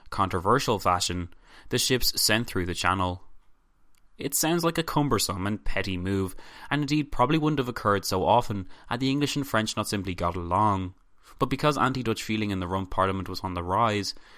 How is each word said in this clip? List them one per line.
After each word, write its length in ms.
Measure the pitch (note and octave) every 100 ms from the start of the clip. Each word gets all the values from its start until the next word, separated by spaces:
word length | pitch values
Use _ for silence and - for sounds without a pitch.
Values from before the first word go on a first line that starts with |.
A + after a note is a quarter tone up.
| -
controversial 640 | - F#2 F2+ G2 C3+ - G#2
fashion, 520 | F#2+ F2 - F2 F2 - - - -
the 100 | B2
ships 400 | - B2+ - -
sent 280 | - A2 A#2
through 200 | F#2+ F2+
the 60 |
Channel. 500 | F2 F2+ F#2+ F2+ F2+ - - - - _ _ - - - -
It 180 | C#3 -
sounds 280 | D#3+ E3+
like 140 | E3+ E3
a 60 |
cumbersome 640 | D#3+ D3+ C#3+ G#2+ - F#2+ G2
and 160 | G#2
petty 340 | - G2 G2 F2+
move, 380 | F#2 G2 F#2 - - - -
and 120 | C#3+
indeed 300 | C#3+ D3+ D3
probably 260 | - B2+ D#3+
wouldn't 220 | D3+ C#3+
have 80 | B2
occurred 380 | - G#2+ G2+ -
so 200 | F#2+ F2
often 420 | A#2 - G2+ F#2+ - -
had 120 | A#2+
the 100 | C3+
English 260 | C#3+ C#3+ D3
and 100 | C3+
French 300 | A2 A2 A2
not 120 | G#2
simply 280 | G2+ F#2+ F2+
got 200 | F2 F2+
along. 580 | F2 F#2 G#2+ F#2+ F#2 - _ - - -
But 100 | B2+
because 280 | C3 D3+ C3+
anti-Dutch 440 | B2+ C3+ A2+ G#2+
feeling 300 | - A2 G#2
in 80 | F#2+
the 80 | F2
Rump 240 | F#2+ F#2+
Parliament 360 | - F#2+ F#2+ F2+
was 140 | F2+
on 140 | F#2+ F2
the 80 |
rise, 500 | F2 G2+ A#2 G#2 F#2+ - -